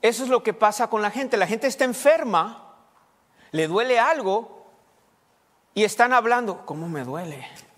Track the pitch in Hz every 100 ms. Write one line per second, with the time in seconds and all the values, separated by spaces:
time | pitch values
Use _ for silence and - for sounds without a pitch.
0 | 226 233 254 254 233 202 214 214 233 226
1 | 208 220 277 220 175 220 262 - 262 247
2 | 277 320 285 180 185 226 - - _ _
3 | _ _ _ _ _ 156 160 180 247 240
4 | 240 320 196 196 233 - - _ _ _
5 | _ _ _ _ _ _ _ - 208 -
6 | 240 254 226 240 233 175 - 151 170 156
7 | 123 147 175 143 123 - -